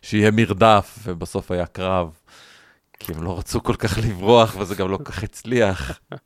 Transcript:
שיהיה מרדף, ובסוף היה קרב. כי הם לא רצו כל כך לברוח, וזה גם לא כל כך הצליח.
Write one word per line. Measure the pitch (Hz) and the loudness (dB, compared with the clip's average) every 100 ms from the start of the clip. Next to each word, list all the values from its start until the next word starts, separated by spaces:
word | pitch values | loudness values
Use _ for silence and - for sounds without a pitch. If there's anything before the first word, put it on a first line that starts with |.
שיהיה | - 107 104 | -4 2 4
מרדף, | 107 107 95 113 104 - - | 4 2 4 4 4 2 -8
ובסוף | - 87 87 98 - | -12 -10 -8 -8 -4
היה | 90 85 | -4 -4
קרב. | - 92 92 82 78 _ - - - _ _ _ - | -6 -2 -2 -2 -8 _ -20 -20 -20 _ _ _ -16
כי | - | -12
הם | 78 | -8
לא | 85 87 | -8 -8
רצו | - 117 | -6 -4
כל | - 110 | -4 -2
כך | 110 110 | -2 -2
לברוח, | 113 90 98 120 113 95 | -4 -2 4 6 6 0
וזה | 92 98 | -6 -4
גם | 92 | -4
לא | 95 | -4
כל | |
כך | - - | -6 -10
הצליח. | 104 - 113 123 104 92 67 - _ - | -10 -10 -2 2 2 0 -8 -12 _ -18